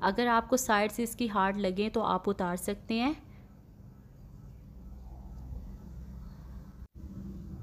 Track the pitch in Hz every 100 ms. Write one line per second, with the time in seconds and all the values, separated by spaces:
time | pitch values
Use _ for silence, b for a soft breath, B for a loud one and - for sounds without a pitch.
0 | 185 196 240 233 226 254 - 208 214 214
1 | 233 - 240 202 196 202 196 185 214 226
2 | 208 180 - 202 180 180 - 202 - 226
3 | 254 311 - B B - - - - -
4 | - - - - - - - - - -
5 | - - - - - - - - - -
6 | - - - - - - - - - -
7 | - 196 - - - -